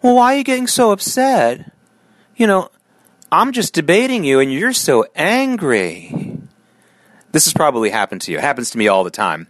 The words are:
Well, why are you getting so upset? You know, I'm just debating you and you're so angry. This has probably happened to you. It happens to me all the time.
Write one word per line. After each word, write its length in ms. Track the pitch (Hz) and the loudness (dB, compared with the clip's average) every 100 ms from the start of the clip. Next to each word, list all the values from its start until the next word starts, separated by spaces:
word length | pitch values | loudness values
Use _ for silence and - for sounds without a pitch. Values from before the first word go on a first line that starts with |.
Well, 140 | 247 | 4
why 180 | 247 247 | 4 4
are 40 | 277 | 2
you 60 | |
getting 240 | 269 254 247 | 0 -2 -2
so 240 | - 240 | 0 2
upset? 800 | 196 - - 262 247 117 123 - _ _ _ _ _ _ | 2 -2 -2 0 2 2 -2 -12 _ _ _ _ _ _
You 120 | _ 220 | _ 2
know, 220 | 190 175 _ _ _ _ _ - | 2 -2 _ _ _ _ _ -2
I'm 200 | 160 240 | 0 0
just 220 | 247 185 | -2 -4
debating 500 | - 147 185 254 247 | -4 2 2 2 -2
you 160 | 151 135 | 2 2
and 120 | 135 | 2
you're 220 | 135 226 | 0 -2
so 320 | 247 - 123 107 | -2 0 2 0
angry. 1200 | - 170 240 269 247 160 113 90 85 - - - - - _ _ _ _ _ _ _ _ | -2 -2 0 -2 -2 0 0 -2 -6 -10 -10 -10 -14 -18 _ _ _ _ _ _ _ _
This 140 | 156 | 0
has 80 | - | 0
probably 360 | - 156 123 107 | 2 0 2 0
happened 320 | 107 101 98 | -2 -4 -6
to 100 | - | -8
you. 60 | 80 | -4
It 40 | |
happens 300 | 143 127 120 | -2 -2 -6
to 60 | 120 | -2
me 100 | 104 | 2
all 160 | 98 | 2
the 60 | 90 | 0
time. 380 | - 101 78 | -2 -4 -4